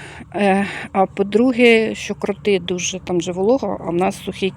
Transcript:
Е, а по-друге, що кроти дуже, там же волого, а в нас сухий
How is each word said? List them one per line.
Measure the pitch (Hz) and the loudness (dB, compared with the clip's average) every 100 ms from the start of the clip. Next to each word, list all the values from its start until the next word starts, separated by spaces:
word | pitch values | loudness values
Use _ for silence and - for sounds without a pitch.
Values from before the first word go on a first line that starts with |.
| - - - - | -12 -18 -12 0
Е, | 202 196 196 - - | 2 2 0 -6 -6
а | 202 190 | 0 0
по-друге, | - 196 208 254 233 240 226 220 208 | 0 0 2 2 6 6 6 2 -4
що | - 202 | -8 -6
кроти | 208 196 208 190 | -6 -4 0 0
дуже, | 175 180 175 185 | 0 -6 -4 -8
там | - 180 | -2 -2
же | 175 | -2
волого, | 180 196 262 208 196 - | -2 2 2 0 -6 -4
а | |
в | |
нас | 170 190 196 | 0 -2 -2
сухий | - 190 196 | -10 -4 -4